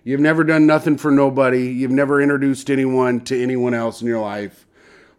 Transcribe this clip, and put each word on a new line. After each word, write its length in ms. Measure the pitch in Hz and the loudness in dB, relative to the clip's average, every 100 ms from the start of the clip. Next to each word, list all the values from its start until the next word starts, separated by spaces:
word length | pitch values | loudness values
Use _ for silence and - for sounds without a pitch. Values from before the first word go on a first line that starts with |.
You've 160 | - 139 | -6 0
never 220 | 151 160 | 2 2
done 240 | 160 160 156 | 2 4 4
nothing 300 | 156 165 143 | 4 2 -2
for 140 | 151 | 2
nobody. 560 | 139 139 135 131 127 127 | 2 2 2 0 0 -2
You've 220 | 123 131 | -4 -2
never 300 | 131 139 143 | 0 2 2
introduced 480 | 143 143 139 135 - | 2 0 -2 -4 -2
anyone 500 | 135 131 127 127 123 | -2 0 0 0 -2
to 160 | 120 131 | -4 -4
anyone 340 | 127 127 123 | -2 -2 -2
else 260 | 120 117 110 | -2 -4 -6
in 80 | 117 | -4
your 120 | 117 | -4
life. 460 | 107 104 101 - _ _ _ - _ | -4 -6 -10 -12 _ _ _ -20 _